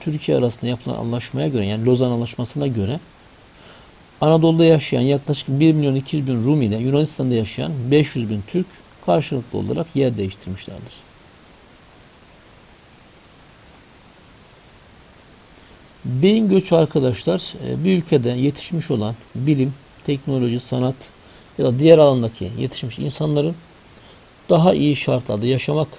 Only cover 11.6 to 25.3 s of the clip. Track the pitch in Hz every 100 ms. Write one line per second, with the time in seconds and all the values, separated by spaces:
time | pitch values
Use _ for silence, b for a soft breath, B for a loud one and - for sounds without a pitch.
11.6 | - - - - - - - - - -
12.6 | - - - - - - - - - -
13.6 | - - - - - - - - - -
14.6 | - - - - - - - - - -
15.6 | B B B - 127 127 180 220 214 190
16.6 | 185 165 151 151 127 110 - 180 - -
17.6 | 127 127 175 185 160 147 120 123 135 143
18.6 | - 165 - 127 104 113 - 110 135 143
19.6 | 131 135 - - - 143 147 135 123 120
20.6 | - 127 127 131 - - B B B -
21.6 | 135 123 160 165 147 131 113 - 92 117
22.6 | 127 - 127 - 143 - 156 147 151 170
23.6 | - - - B B B B - - 151
24.6 | 170 151 147 139 - 127 123